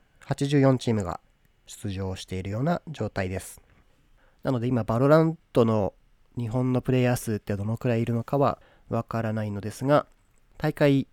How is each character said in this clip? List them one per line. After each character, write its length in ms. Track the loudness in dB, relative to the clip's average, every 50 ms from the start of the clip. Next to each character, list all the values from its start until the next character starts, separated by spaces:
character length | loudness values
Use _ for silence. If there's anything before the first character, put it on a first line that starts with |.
| _ _ _ _
八 300 | -8 -6 -4 -2 0 2
十 100 | 4 4
四 200 | 6 6 4 4
チ 120 | 0 0
ー 40 | -2
ム 100 | 0 -2
が 160 | -4 -6 -8 -12 _ _ _ _ _ _ _ _
出 240 | -20 -20 -12 -8 -8
場 260 | -6 -6 -6 -6 -8
し 100 | -8 -10
て 140 | -10 -10 -8
い 20 | -6
る 80 | -6
よ 100 | -6 -4
う 20 | -2
な 180 | -2 -2 -4 -6 -10
状 200 | -10 -8 -8 -6
態 200 | -4 -4 -4 -4
で 100 | -4 -6
す。 220 | -8 -10 -16 -20 _ _ _ _ _ _ _ _ _ _ _ _ _ _ _ _ -4
な 80 | -2
の 80 | -2 -2
で 80 | -2
今、 160 | 0 -2 -2 0
バ 160 | 0 0 2
ロ 80 | 6
ラ 160 | 6 6 6 6
ン 160 | 4 0 -4 _ _ 2
ト 120 | 4 4
の 300 | 4 4 2 0 -2 -4 _ _ _ _ _ _ _ _
日 120 | -8 -6 -4
本 240 | -2 -2 0 0 0
の 80 | 0
プ 100 | 0 0
レ 100 | 2 2
イ 20 | 2
ヤ 100 | 2 0
ー 40 |
数 180 | 0 -2 -4 -4
っ 40 | -4
て 160 | -4 -4 -6
ど 100 | -4 -4
の 120 | -4 -4
く 100 | -2 -2
ら 80 | -2 0
い 80 | 0 0
い 20 |
る 100 | 0 -2
の 100 | -4 -2
か 120 | -2 0
は 240 | 2 2 2 0 -2 -8 _ _ _ _ _
わ 160 | -4 -4 -4
か 180 | -4 -6 -4 -4
ら 100 | -4 -4
な 120 | -4 -4
い 80 | -4 -6
の 80 | -6
で 100 | -8 -10
す 140 | -10 -6 0
が、 220 | 2 2 2 2 0 _ _ _ _ _ _ _ _ _ -6
大 140 | -4 -4 0
会 340 | 2 4 4 4 2 0 -2